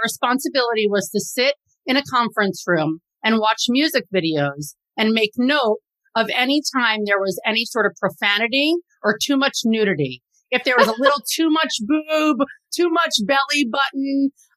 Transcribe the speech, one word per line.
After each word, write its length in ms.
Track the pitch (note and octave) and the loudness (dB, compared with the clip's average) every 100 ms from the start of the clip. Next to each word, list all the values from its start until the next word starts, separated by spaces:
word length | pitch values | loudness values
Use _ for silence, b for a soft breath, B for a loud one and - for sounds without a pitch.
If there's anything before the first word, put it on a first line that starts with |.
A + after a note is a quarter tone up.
responsibility 840 | A3+ - B3 B3+ D#4+ C4+ A#3+ A3 G#3 | -2 -2 -2 0 -2 -2 0 2 2
was 200 | G3+ F#3+ | 0 -2
to 100 | G#3 | -4
sit 320 | - - C4 C#4+ _ _ - | -4 0 0 0 _ _ -2
in 100 | C4 | -2
a 80 | |
conference 640 | - B3 A3+ A3 G3 - - | 0 0 0 0 -2 -2 0
room 320 | E3+ D#3 D#3+ _ _ | 0 0 -4 _ _
and 160 | A3 A3 | 0 2
watch 260 | G#3+ A3+ - | 2 0 0
music 360 | B3 D#4 C4+ - | 2 2 0 -2
videos 640 | F#3+ E3 D#3 C#3+ C#3+ D3 - _ - | -2 0 0 -2 -4 -12 -14 _ -2
and 160 | A3 | 0
make 180 | A3 G#3+ A#3+ | 2 0 0
note 400 | B3 D4 A#3 - _ _ _ A3+ | 0 2 2 -2 _ _ _ -2
of 120 | G#3 A3 | 0 0
any 260 | B3+ D4 D4 C4+ | 0 0 0 0
time 260 | A#3 G#3+ G#3 | 0 0 0
there 140 | G3+ | 0
was 200 | G3 - A3+ | 0 -2 -2
any 180 | A3 | -2
sort 220 | A#3 A#3+ G3+ | -2 0 -2
of 100 | - | 0
profanity 760 | F#3+ - G#3 G3+ A3+ C4+ D4 F4 - _ | -6 -2 0 0 0 0 2 0 -4 _
or 140 | G#3 G#3+ | -2 0
too 160 | - C#4 | 0 0
much 220 | C4+ - | 0 0
nudity. 580 | A#3 A3 G3+ D#3 C3+ B2+ _ _ - | 0 2 2 0 -4 -6 _ _ -4
If 140 | B3 B3 | -2 0
there 100 | B3 | 2
was 100 | A3 | 2
a 120 | A3 | 2
little 220 | C#4 C#4+ - | 2 0 -2
<laughs> 80 | |
too 160 | - D#4+ | 0 0
much 260 | D#4 D#4 - | 0 -2 -4
boob, 580 | G#3+ D#4 D#4 D#4 D4+ B3+ C#4 B _ - | -2 -2 0 0 2 0 -2 B _ -2
too 140 | F4 | 0
much 240 | E4+ D#4+ D#4+ G3+ | 0 0 0 0
belly 440 | C4+ C4+ C#4+ B3 | 0 0 0 0
button, 600 | C#4 C4+ C#4 C4+ C#4 C#4 - b | 0 -2 -2 -2 0 0 -2 b